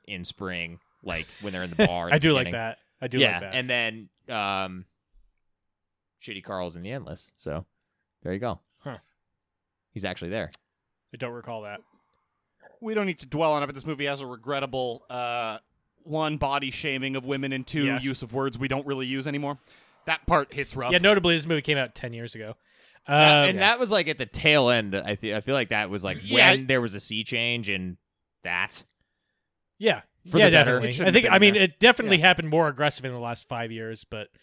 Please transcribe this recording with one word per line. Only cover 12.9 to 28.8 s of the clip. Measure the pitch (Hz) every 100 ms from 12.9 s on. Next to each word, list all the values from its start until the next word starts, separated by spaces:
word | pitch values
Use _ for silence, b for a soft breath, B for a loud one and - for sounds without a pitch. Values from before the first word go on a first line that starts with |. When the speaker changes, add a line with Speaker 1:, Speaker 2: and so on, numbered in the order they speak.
Speaker 3:
don't | 214
need | 196 160
to | 135
dwell | 147 160
on | 151
it, | 143
but |
this | 139
movie | 135 139 143
has | 139
a | 131
regrettable, | 120 117 139 135 127 123 117 -
uh, | 123 120 120 113 107 _ _ _ _
one, | - 156 156 151
body | 139 139 135
shaming | - 156 135 135
of | 135 127
women, | 135 135
and | 135 127
two, | 156
Speaker 2:
Yes. | 139 127
Speaker 3:
use | 131 127
of | 117
words | 131 135 117
we | 131
don't | 135 139
really | 135 127
use | 135 143
anymore. | 143 143 139 b b b b -
That | 160 -
part | 160 139
hits | 143 131
rough. | 131 123
Speaker 2:
Yeah, | 175
notably, | 190 202 175 165
this | 156
movie | 156
came | 151 143
out | 123
ten | - 123
years | 117 117
ago. | 113 110 - b b b b -
Speaker 1:
That, | 147 151 147
Speaker 2:
Um, | 143
Speaker 1:
and | 190
that | 196 240
was, | 226
like, | 202 156
at | 147
the |
tail | 117 - 151 147 123
end. | 120 104
I | 98 92 101
fe-, | 110
I | 104
feel | 127
like | 139 107
that | 107 98
was, | 98
like, | 95 85
Speaker 3:
Yeah. | 98 - 185
Speaker 1:
when | 139 131
there | 131
was | 117
a | 101
sea | - 110
change | 110 120 120 120 104
in | 98 92 85 _ _ _ _
that. | 87 90 101 -